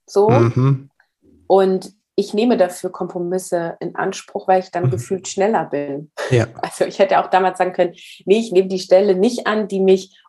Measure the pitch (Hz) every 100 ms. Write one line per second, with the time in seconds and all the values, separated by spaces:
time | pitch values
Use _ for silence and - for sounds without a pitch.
0 | _ 196 208 117 117 123 131 135 - _
1 | _ _ _ _ - 190 190 190 185 _
2 | _ - 196 208 240 202 180 - 185 -
3 | 180 180 175 185 185 175 165 - 170 -
4 | 190 190 - - - 185 185 175 180 185
5 | - 190 - - 196 208 160 143 143 139
6 | 160 - - 123 110 - - - 170 -
7 | 196 180 185 185 185 180 180 180 180 -
8 | - - - 214 226 180 190 190 - 185
9 | 202 185 226 247 - 214 202 196 190 190
10 | - _